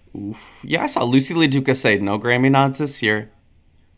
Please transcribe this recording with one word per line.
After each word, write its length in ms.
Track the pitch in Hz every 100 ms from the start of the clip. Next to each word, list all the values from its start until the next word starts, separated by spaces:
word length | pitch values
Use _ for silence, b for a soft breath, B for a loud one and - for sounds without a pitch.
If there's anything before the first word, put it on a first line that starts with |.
| _ 101
Oof. 440 | 101 113 - -
Yeah, 180 | - 156
I 20 | 294
saw 180 | -
Lucy 300 | 120 131 135
LaDuca 420 | 165 151 135 131 127
say 220 | 120 101
no 200 | 101 104
Grammy 320 | 120 123 135
nods 280 | 139 139 135
this 240 | 147 -
year. 280 | 107 107 107 _ _ _ _ _ _